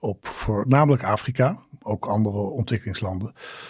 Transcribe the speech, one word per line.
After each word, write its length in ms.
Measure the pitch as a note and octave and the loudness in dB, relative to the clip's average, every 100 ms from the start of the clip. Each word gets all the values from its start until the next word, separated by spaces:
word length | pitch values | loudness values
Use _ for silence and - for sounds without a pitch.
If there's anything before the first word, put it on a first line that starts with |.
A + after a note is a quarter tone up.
op 260 | - G2 - | -6 -6 -10
voornamelijk 800 | - - G#2+ A2+ C3+ D3+ C3 | -6 -2 -2 4 6 6 4
Afrika, 540 | - G#2+ - B2 C3 G#3 _ - | 2 -2 -2 2 2 0 _ -16
ook 240 | - G#2 - | -6 -4 -2
andere 320 | G#2 G#2+ G2+ | 0 0 0
ontwikkelingslanden. 960 | G2 C#3 G#2+ A2+ - F#2 G2 F#2 G#2+ _ - - | -4 -4 -2 -2 -4 -6 -6 -6 -8 _ -20 -18